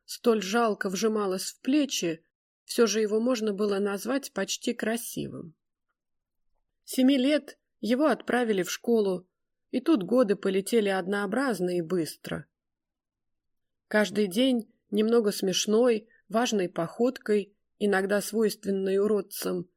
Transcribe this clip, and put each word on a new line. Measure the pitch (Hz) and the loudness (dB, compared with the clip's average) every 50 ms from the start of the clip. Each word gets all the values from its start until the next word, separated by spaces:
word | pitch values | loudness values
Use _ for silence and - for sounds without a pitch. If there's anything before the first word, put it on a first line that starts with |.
| _ | _
столь | - - - - 240 226 214 | -18 -12 -2 2 2 2 2
жалко | 185 185 202 240 240 220 202 - - 196 | 0 0 0 2 2 2 0 -2 -4 -4
вжималось | 185 180 214 220 220 214 202 190 185 190 - - | -2 0 0 0 0 0 0 -2 -2 -4 -4 -8
в | - _ | -10 _
плечи, | - 262 269 302 277 277 - - 190 170 160 - _ _ _ _ _ _ _ _ _ | -2 0 2 2 2 0 -2 -2 -2 -2 -4 -4 _ _ _ _ _ _ _ _ _
всё | - - - 233 214 | -6 2 2 2 4
же | 196 220 | 4 0
его | 220 202 208 220 | 0 0 0 0
можно | 226 254 254 220 214 220 | 0 0 0 0 -2 -4
было | 202 190 214 202 202 196 | -2 -2 -2 0 0 0
назвать | 202 202 202 196 - 220 262 277 277 - | 0 -2 -2 -4 -4 -4 -4 -4 -4 -6
почти | - - 196 - - - - 240 233 | -6 -6 -4 -4 -6 -6 -4 -4 -4
красивым. | - - 214 233 233 - - - - 143 139 - 131 - 165 - _ _ _ _ _ _ _ _ _ _ _ _ _ _ _ _ _ _ _ _ _ _ _ _ _ _ | -2 -2 -4 -4 -4 -6 -8 -10 -8 -10 -8 -10 -12 -14 -16 -18 _ _ _ _ _ _ _ _ _ _ _ _ _ _ _ _ _ _ _ _ _ _ _ _ _ _
Семи | - - - 254 262 285 262 | -8 -2 2 4 4 4 4
лет | 247 277 302 285 285 - - _ _ _ _ - | 2 2 2 0 -2 -6 -20 _ _ _ _ -8
его | - 208 247 247 311 | -2 -2 0 2 2
отправили | 302 226 - - - - 247 247 220 208 190 175 | 2 0 0 -2 -2 -2 0 0 0 0 -2 -2
в | - | -4
школу, | - - - - 233 226 208 196 185 175 - _ _ _ _ _ _ _ _ - | -4 -6 -2 0 2 2 2 0 -2 -4 -8 _ _ _ _ _ _ _ _ -6
и | - 254 | -6 -4
тут | - - 320 220 180 | 0 2 2 2 2
годы | 175 220 254 254 196 202 - | 2 2 2 4 2 2 -2
полетели | - 196 190 196 190 - 233 233 208 196 | -2 -2 -2 -2 -2 2 2 2 2 2
однообразно | 190 190 175 180 202 202 202 196 202 240 277 262 220 - 175 180 180 175 | 0 -2 -2 -2 -4 -2 -2 -2 -2 -2 -2 -2 -2 -2 -2 -2 -2 -2
и | |
быстро. | 165 156 185 180 156 147 - - - - - 165 147 _ _ _ _ _ _ _ _ _ _ _ _ _ _ _ _ _ _ _ _ _ _ _ _ _ _ _ _ - | -2 -2 -2 -2 -2 -4 -6 -12 -12 -10 -10 -10 -12 _ _ _ _ _ _ _ _ _ _ _ _ _ _ _ _ _ _ _ _ _ _ _ _ _ _ _ _ -2
Каждый | - 214 208 185 190 202 214 190 | 0 2 2 2 2 -2 -2 0
день | 170 220 254 269 247 233 214 _ _ _ _ - | 2 2 2 2 2 0 -2 _ _ _ _ -4
немного | 202 208 214 220 233 240 214 208 196 | 0 2 2 4 4 4 4 2 0
смешной, | - - 190 175 - - 208 214 220 247 254 226 214 214 _ _ _ _ - | 0 -2 -2 0 0 0 2 2 4 4 4 2 0 -2 _ _ _ _ -4
важной | 190 226 240 233 220 202 180 170 | -2 0 0 2 0 0 0 -2
походкой, | - - 165 170 - - 233 262 262 - - - 208 208 190 - _ _ _ _ _ - | -2 -4 -4 -4 0 0 0 0 0 -2 -2 0 0 0 0 -4 _ _ _ _ _ -2
иногда | 208 202 196 190 196 196 208 202 | 0 2 2 2 2 2 0 0
свойственной | 190 - 202 226 226 208 208 - - 196 196 190 190 190 190 196 | -2 -2 -2 0 0 0 0 -4 -4 -4 -2 -2 0 0 2 2
уродцам, | 202 214 220 202 190 - - - - 185 185 180 175 _ _ | 2 2 2 0 -2 -4 -10 -8 -6 -4 -4 -4 -6 _ _